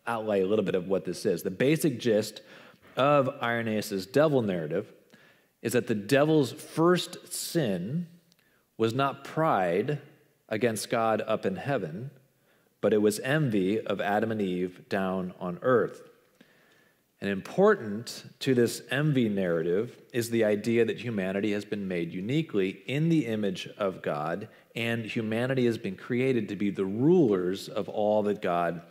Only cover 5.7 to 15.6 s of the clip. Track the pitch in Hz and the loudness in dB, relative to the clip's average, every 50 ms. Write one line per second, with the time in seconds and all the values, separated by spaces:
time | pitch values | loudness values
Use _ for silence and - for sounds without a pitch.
5.7 | 110 123 - - 120 104 98 101 139 135 147 156 160 156 139 117 - - - - | 0 0 0 0 -2 -2 0 2 4 4 4 6 4 4 2 2 -2 -8 -14 -8
6.7 | - 151 160 175 180 170 - - - - - - - - - - - 170 147 110 | -2 2 4 4 4 4 0 -4 -10 -16 -14 -12 -10 -10 -8 -4 -2 -2 0 0
7.7 | 95 90 87 104 139 175 175 - - - _ _ _ _ _ _ _ _ _ _ | -2 -2 -4 -4 -4 -4 -6 -6 -12 -20 _ _ _ _ _ _ _ _ _ _
8.7 | _ - 110 113 113 131 139 139 135 135 - - - 156 160 160 131 104 92 87 | _ -2 -2 0 0 0 -2 -2 -2 -6 -12 -8 -2 0 2 2 2 2 2 2
9.7 | 85 95 113 139 151 147 - - - _ _ _ _ _ _ - 110 107 110 117 | 2 2 0 0 -4 -6 -8 -14 -20 _ _ _ _ _ _ -6 -4 0 0 0
10.7 | 113 107 - - - 117 113 113 110 107 - - 110 104 - 107 95 90 - 139 | 0 -2 -4 -2 0 0 2 2 2 0 0 -2 -4 -2 -2 -4 -4 -4 -4 -4
11.7 | 143 123 95 80 78 95 123 139 - - _ _ _ _ _ _ _ _ _ _ | -4 -4 -4 -6 -8 -10 -12 -12 -14 -18 _ _ _ _ _ _ _ _ _ _
12.7 | _ _ - 104 107 107 104 107 104 - - 131 139 160 156 131 107 101 92 90 | _ _ 0 2 4 4 4 4 2 0 -2 -2 0 0 2 2 2 2 2 2
13.7 | 104 110 - - 104 92 - 98 101 107 107 110 113 110 104 95 90 87 92 90 | 0 -2 -2 -4 -4 -2 -2 0 0 0 0 0 -2 -2 -2 -2 0 -2 -2 -4
14.7 | 90 - - _ - 98 95 92 92 95 92 92 90 - - 90 87 87 | -6 -12 -10 _ -4 -2 -2 -2 -2 -2 -4 -6 -8 -8 -8 -8 -8 -2